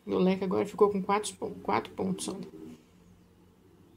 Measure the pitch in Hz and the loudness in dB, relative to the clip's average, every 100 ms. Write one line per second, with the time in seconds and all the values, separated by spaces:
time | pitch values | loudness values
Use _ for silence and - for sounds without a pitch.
0 | 208 190 185 190 196 208 202 - 208 202 | -2 4 4 2 0 0 0 4 4 4
1 | 196 202 208 - - 185 - - - - | 0 0 -2 -8 -8 -8 -2 -2 -2 -4
2 | 95 90 - 95 90 80 80 80 _ - | -4 -2 -6 -8 -12 -16 -18 -18 _ -20
3 | - - _ _ - _ _ - - | -20 -20 _ _ -20 _ _ -20 -20